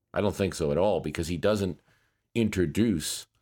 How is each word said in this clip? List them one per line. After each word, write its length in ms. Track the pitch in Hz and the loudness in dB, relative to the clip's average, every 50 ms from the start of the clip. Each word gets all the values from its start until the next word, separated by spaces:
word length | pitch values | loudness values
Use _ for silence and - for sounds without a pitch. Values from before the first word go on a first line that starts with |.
| _ _ - | _ _ -4
I 60 | 92 | -2
don't 160 | 101 101 - | 0 0 0
think 180 | - 98 87 - | 0 -2 -2 -2
so 180 | - 82 73 | -2 -2 0
at 60 | 73 | 2
all, 220 | 82 95 104 92 76 | 2 2 2 2 0
because 300 | 69 76 76 - 82 80 | -2 -4 -4 -4 -4 -4
he 80 | 90 | -4
doesn't 420 | 78 98 101 110 107 98 90 76 - _ _ _ _ _ _ _ _ _ _ - | 0 0 0 2 2 0 -2 -4 -8 _ _ _ _ _ _ _ _ _ _ -2
introduce 920 | 117 110 107 - 95 87 76 71 98 117 120 92 76 - - - - - - _ _ | 0 0 2 2 2 0 2 2 2 2 2 2 0 -2 -4 -8 -8 -10 -14 _ _